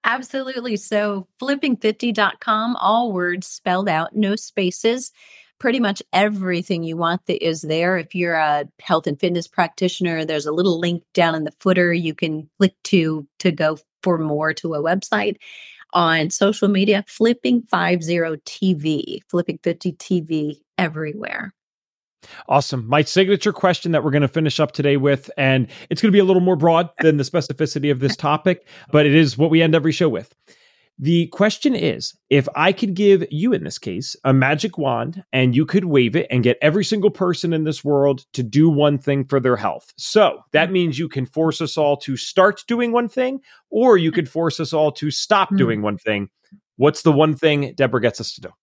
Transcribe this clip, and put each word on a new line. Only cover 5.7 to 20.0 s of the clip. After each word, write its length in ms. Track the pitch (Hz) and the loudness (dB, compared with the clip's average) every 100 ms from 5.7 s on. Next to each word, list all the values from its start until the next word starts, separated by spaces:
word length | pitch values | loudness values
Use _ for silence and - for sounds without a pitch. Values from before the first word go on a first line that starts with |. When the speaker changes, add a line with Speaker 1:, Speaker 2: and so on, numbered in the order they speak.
| 254 | 0
Speaker 1:
much 240 | 220 196 - | 0 -2 -2
everything 720 | - 208 208 185 175 180 175 | 0 0 0 -4 -4 -2 -4
you 140 | 165 160 | -4 -2
want 280 | 165 180 - | -2 -2 -4
that 140 | - | -4
is 220 | 165 160 | -2 -4
there. 340 | 165 160 175 185 | -4 -2 0 -2
If 160 | 160 | -4
you're 220 | 180 175 | -4 -2
a 300 | 160 156 147 143 _ | 0 0 0 -4 _
health 260 | - 165 160 | -2 0 0
and 140 | 143 | -4
fitness 260 | 185 175 165 | -2 -2 -6
practitioner, 760 | - 170 - 185 - 180 165 | -2 -2 0 -4 -2 -2 -2
there's 220 | 160 151 147 | -2 -4 -2
a 60 | |
little 280 | 156 190 165 | 0 0 0
link 240 | 175 170 _ | -2 -4 _
down 220 | - 170 160 | 0 2 0
in 80 | |
the 80 | 151 | -6
footer 420 | - 190 180 175 | -4 0 2 2
you 180 | 170 165 151 | 0 -4 -4
can 340 | 165 156 151 _ | -6 -6 -10 _
click 160 | 190 _ - | -2 _ 0
to, 420 | 190 160 156 143 _ | 2 2 -4 -10 _
to 140 | 190 | -2
go 260 | 151 156 156 _ _ | 0 -2 -2 _ _
for 160 | - 170 | -2 -2
more 340 | 156 147 156 | -2 -2 -2
to 200 | 156 165 | -4 -6
a 80 | 151 | -4
website. 540 | 160 185 - 208 208 196 - - - - - | -2 -2 -2 -2 -2 -6 -14 -20 -20 -20 -6
On 360 | - 170 160 156 | 0 2 2 0
social 380 | - 202 214 202 | 2 0 2 2
media, 360 | 196 202 202 202 | 2 2 0 -2
Flipping 580 | - 226 240 247 247 | 0 0 2 0 0
five 380 | - 180 175 180 | 0 -2 0 0
zero 360 | 160 175 165 156 - | 0 -2 -2 -6 -12
T 260 | - 190 | -4 0
V, 500 | 170 156 151 - - _ | 0 -2 -4 -4 -12 _
Flipping 300 | 175 175 175 | -4 -4 -4
fifty 300 | - 170 185 | -4 -4 -6
T 300 | 156 | -8